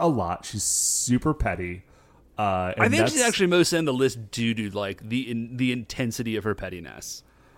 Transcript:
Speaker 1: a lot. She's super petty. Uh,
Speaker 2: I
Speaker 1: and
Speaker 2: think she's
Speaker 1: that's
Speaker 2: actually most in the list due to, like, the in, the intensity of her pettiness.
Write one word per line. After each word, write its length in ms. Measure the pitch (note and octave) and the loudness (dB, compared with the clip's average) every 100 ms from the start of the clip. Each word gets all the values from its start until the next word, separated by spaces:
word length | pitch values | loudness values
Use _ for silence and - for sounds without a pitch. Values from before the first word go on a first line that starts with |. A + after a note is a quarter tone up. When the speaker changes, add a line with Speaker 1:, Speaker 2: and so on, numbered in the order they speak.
Speaker 1:
a 40 | E3+ | 6
lot. 360 | B2+ F2 F2+ - | 2 0 -4 -6
She's 160 | G#2 | -4
super 720 | - - - - - B2 D#3 | -2 0 0 0 2 2 2
petty. 480 | D3 G#2+ F2+ F2 F2+ - - _ _ _ - | 0 0 -2 -4 -8 -14 -20 _ _ _ -2
Uh, 340 | G2+ F#2 F2+ - | 0 2 0 2
Speaker 2:
I 60 | |
Speaker 1:
and 100 | A3 | 4
Speaker 2:
think 140 | D4+ E4+ | 4 4
she's 100 | D#4 | 4
Speaker 1:
that's 100 | A#3+ | 2
Speaker 2:
actually 180 | G#3 F3+ | 4 4
most 240 | F3 E3 | 6 4
in 120 | E3+ D#3 | 2 0
the 60 | |
list 360 | B2+ C3 A#2 G#2 | 2 2 0 -8
due 240 | - A#2 | -2 0
to, 160 | A2+ G#2 | 0 -2
like, 360 | G2+ G2 G2 G#2+ | -4 -6 -6 -6
the 240 | B2 A#2 | -4 -4
in, 260 | A#2 A#2 B2 | -6 -6 -2
the 160 | B2+ | 0
intensity 640 | B2 A2+ - B2 A2+ A#2 G#2+ | -2 -6 -4 -4 -2 -4 -2
of 80 | |
her 100 | G#2 | -2
pettiness. 680 | G2+ F#2 F2+ D2+ A1 - - - _ _ | -4 -6 -10 -12 -14 -14 -14 -18 _ _